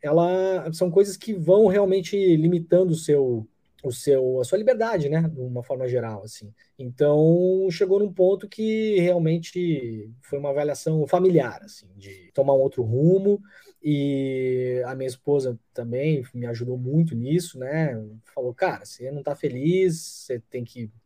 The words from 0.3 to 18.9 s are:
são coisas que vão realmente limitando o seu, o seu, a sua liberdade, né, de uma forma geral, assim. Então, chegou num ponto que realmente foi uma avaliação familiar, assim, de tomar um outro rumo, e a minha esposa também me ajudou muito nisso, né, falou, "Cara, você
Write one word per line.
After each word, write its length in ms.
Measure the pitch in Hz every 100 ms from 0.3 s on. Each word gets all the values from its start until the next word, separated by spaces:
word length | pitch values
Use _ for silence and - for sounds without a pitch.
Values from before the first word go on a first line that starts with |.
| 185 190 185 156
são 180 | 165 180
coisas 280 | 170 202 185
que 160 | -
vão 340 | 202 156 196 214
realmente 680 | 196 202 190 170 202 190 165
limitando 560 | 160 175 165 175 185
o 40 | 156
seu, 520 | - 147 131 120 110 _ _ _
o 80 | 135
seu, 500 | 123 - 135 127 127
a 20 |
sua 140 | 123 190
liberdade, 500 | 214 240 226 208 143
né, 200 | 156 165
de 80 | 135
uma 220 | 127 123
forma 260 | 120 131 127
geral, 360 | 127 113 107
assim. 280 | 107 - 104 - _ _
Então, 920 | 127 127 147 147 160 170 185 190 190
chegou 300 | 165 190 196
num 120 | 208
ponto 380 | 185 185 196 202
que 500 | - 220 220 220 202
realmente 1080 | 175 180 160 165 165 180 175 147 120 110 107 120
foi 180 | _ 143
uma 100 | 143
avaliação 560 | 139 147 139 - 160 147
familiar, 560 | 180 185 165 123 110
assim, 220 | - - _ -
de 360 | 98 95 _
tomar 220 | - 139 135
um 40 |
outro 220 | 135 -
rumo, 580 | 113 120 156 190 196 202 - - - _
e 1000 | 151 147 143 139 135 131 131 127 127 127 123
a 80 | 131
minha 120 | 131
esposa 520 | 120 - 143 131 117 _
também 520 | - 120 123 147 151 123
me 140 | 123 120
ajudou 320 | 117 123 127
muito 360 | 127 151 165 117
nisso, 440 | 123 165 175 131
né, 440 | 127 156 156 113 107 110 _
falou, 220 | - 127 123
"Cara, 300 | 185 127
você 260 | -